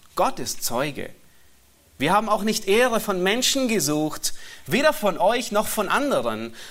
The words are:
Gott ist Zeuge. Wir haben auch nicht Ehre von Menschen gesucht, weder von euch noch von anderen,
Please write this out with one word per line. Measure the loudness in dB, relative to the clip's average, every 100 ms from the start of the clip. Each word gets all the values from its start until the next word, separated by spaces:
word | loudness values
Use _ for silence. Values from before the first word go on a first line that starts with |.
| -10 -2
Gott | 0 0
ist | -6 -6
Zeuge. | -4 -2 -2 -4 -10 -12 -20 -20 -20 -20 _ _ _ -2
Wir | 2
haben | 2 2
auch | 0
nicht | 0 -2 2
Ehre | 4 4 2
von | 0 0
Menschen | 0 2 0 0 0
gesucht, | 0 0 0 -2 -2 -6 -6 -8 -16 -2
weder | 2 2
von | 2 0 2
euch | 2 2 0
noch | -2 0
von | -2 0
anderen, | 2 2 0 0 -4 -6 -12 -12